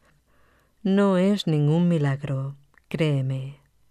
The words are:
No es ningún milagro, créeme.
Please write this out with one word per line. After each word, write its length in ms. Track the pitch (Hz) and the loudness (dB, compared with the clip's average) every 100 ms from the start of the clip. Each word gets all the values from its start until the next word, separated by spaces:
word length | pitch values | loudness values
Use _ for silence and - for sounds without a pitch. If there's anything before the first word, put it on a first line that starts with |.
| _ _ _ _ _ _ _ _ | _ _ _ _ _ _ _ _
No 360 | 190 196 202 185 | -2 2 2 2
es 280 | 190 202 - | 2 0 0
ningún 420 | 151 147 160 175 | 0 2 2 2
milagro, 680 | 170 143 135 143 135 139 139 _ _ - | 2 0 -4 -6 -6 -6 -10 _ _ -10
créeme. 680 | 143 156 139 131 135 135 143 _ _ _ | -4 0 0 -2 -6 -8 -16 _ _ _